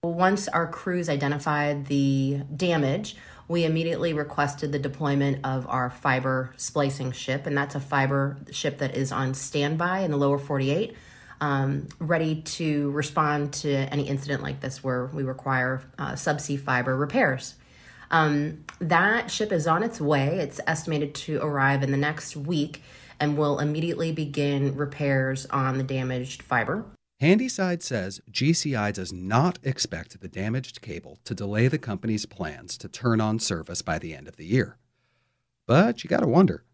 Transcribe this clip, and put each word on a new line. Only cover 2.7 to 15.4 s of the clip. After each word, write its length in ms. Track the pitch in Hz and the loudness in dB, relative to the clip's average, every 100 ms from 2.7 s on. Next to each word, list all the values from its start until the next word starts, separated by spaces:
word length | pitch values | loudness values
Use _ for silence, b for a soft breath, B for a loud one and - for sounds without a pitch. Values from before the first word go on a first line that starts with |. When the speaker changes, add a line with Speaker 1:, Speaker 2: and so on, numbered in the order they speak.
| 165 139 160 208 - B B B | 2 2 0 -4 -12 B B B
Speaker 1:
we 160 | 170 | 0
immediately 480 | 165 160 165 147 170 | 2 2 0 0 -2
requested 600 | 151 147 - 143 139 151 | -2 -4 0 -2 0 -4
the 60 | 143 | -2
deployment 680 | 139 139 151 139 139 139 | -4 -2 0 2 2 0
of 220 | 135 131 123 | -2 -2 -2
our 240 | 131 123 | -2 -2
fiber 600 | - 143 131 135 131 127 - | -2 0 2 2 0 -2 -6
splicing 540 | - 156 139 139 131 | -4 0 0 0 -6
ship, 340 | 127 - 135 143 | -6 -4 -4 0
and 100 | 143 | -2
that's 180 | 143 | -2
a 60 | 143 | -4
fiber 560 | 139 143 135 139 139 143 - | -2 2 2 2 0 -4 -12
ship 260 | - 151 139 | -4 -4 -2
that 160 | 139 | -4
is 160 | - 135 | -2 -2
on 240 | 131 131 | -2 -2
standby 640 | 135 - 147 143 160 175 190 | -4 -4 0 0 0 0 0
in 100 | 185 | 0
the 60 | 147 | 2
lower 220 | 143 143 | 2 2
forty-eight, 560 | 139 139 135 151 226 B B B B B | 0 0 2 0 -2 B B B B B
um, 480 | 151 139 135 139 - - | -2 0 0 -2 -6 -8
ready 440 | 156 165 160 156 | 0 2 2 -2
to 480 | 160 - 160 147 143 | -4 -4 0 0 0
respond 600 | 143 147 - 151 147 143 | -2 -2 2 2 2 -2
to 160 | - 151 | -4 0
any 360 | 139 135 143 - | 0 0 -2 -2
incident 360 | 139 139 139 | -2 -2 -4
like 180 | - 139 | -4 -6
this 240 | 135 131 | -8 -6
where 220 | 135 127 127 | -4 -2 -4
we 160 | 151 | -6
require, 600 | 135 131 | -6 -6